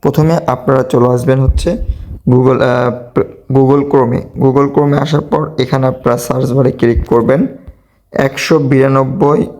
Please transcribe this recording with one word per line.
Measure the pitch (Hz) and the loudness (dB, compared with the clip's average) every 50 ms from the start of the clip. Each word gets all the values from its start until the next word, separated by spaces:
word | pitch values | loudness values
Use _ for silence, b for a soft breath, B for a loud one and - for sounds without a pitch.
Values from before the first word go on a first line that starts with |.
| - | -2
প্রথমে | 147 139 - 151 160 165 165 - - 127 | -2 0 2 2 2 2 0 0 -2 -4
আপনারা | 127 - - 135 131 127 127 - | -4 0 0 0 0 0 0 0
চলে | 127 120 123 123 | 2 2 2 2
আসবেন | 123 123 160 131 131 135 | 0 0 0 0 2 2
হচ্ছে | 135 - - - 175 180 233 - B B B B B B B _ - 123 | 2 0 0 0 -2 -2 -4 -4 B B B B B B B _ 2 2
Google, | 127 127 131 131 120 | 4 4 2 2 2
আহ, | - 127 123 123 123 120 117 - - - _ - - - - - - _ 131 | 2 0 0 0 0 -2 -4 -6 -12 -6 _ -4 -4 -4 -6 -20 -10 _ 0
Google | 135 135 131 139 143 143 143 | 2 4 4 2 2 0 2
Chrome-এ। | - 139 127 117 123 - - - - - - | 2 2 2 2 -2 -4 -6 -8 -6 -2 0
Google | 135 127 139 143 139 139 | 2 2 2 0 2 2
Chrome-এ | - 147 143 143 143 143 | 0 0 2 0 0 -2
আসার | 156 156 147 151 - | -2 -2 -4 -2 -2
পর | - 147 151 151 - - 127 | -4 -4 -4 -4 -4 -4 -4
এখানে | 123 - 135 131 131 127 | -2 -2 -2 0 -2 -2
আপনারা | 127 - - 120 120 - - | -2 -2 -2 -2 -2 -2 -4
সার্চ | 131 127 131 - 120 139 | -4 -2 -2 -2 0 2
বারে | 131 131 135 - | 2 0 0 2
ক্লিক | - 117 117 117 - - | 0 2 2 0 0 0
করবেন | - 120 113 117 131 147 247 269 - - b b b b b b b b b _ - - 135 135 | 0 0 2 2 0 0 0 -4 -6 -12 b b b b b b b b b _ -4 -2 -2 -2
একশো | 135 - - - 170 156 143 131 | -2 -4 -2 0 0 2 2 2
বিরানব্বই | 139 135 131 135 135 135 135 131 131 - - 143 147 - - - - - | 2 2 2 2 2 0 0 -2 -2 0 0 2 2 0 0 -4 -6 -18